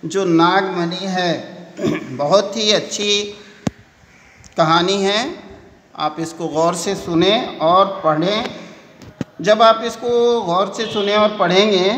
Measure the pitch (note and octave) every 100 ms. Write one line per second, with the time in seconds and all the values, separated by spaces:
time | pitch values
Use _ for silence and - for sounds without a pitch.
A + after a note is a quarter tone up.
0 | E3 F#3+ F#3 E3 E3+ F#3 F#3+ F3+ E3+ F3+
1 | F#3+ F#3 F3 D3 - - - - - D#3+
2 | - B2+ C#3+ F#3+ G#3 A3+ G#3+ G3 - -
3 | G#3 G3+ G#3 - - - - - - _
4 | _ _ _ _ - - D#3 E3 F3+ G3
5 | G3 G#3 C4+ F4+ - - - - _ -
6 | D3+ D#3 D#3+ - E3 D3 E3 F3 - F#3+
7 | - E3 F3+ A3 C4 - D#3 F#3 G3 G3
8 | D#3+ D3+ F3 G#3 B3 A3+ - - - -
9 | - - - - E3+ G#3+ A3+ A3+ A#3 A#3
10 | B3 A#3+ A#3+ A#3 F#3 F3 G3 - G#3+ G#3
11 | G3+ G#3 G#3+ G#3+ F3+ F3+ G#3+ F#3+ F#3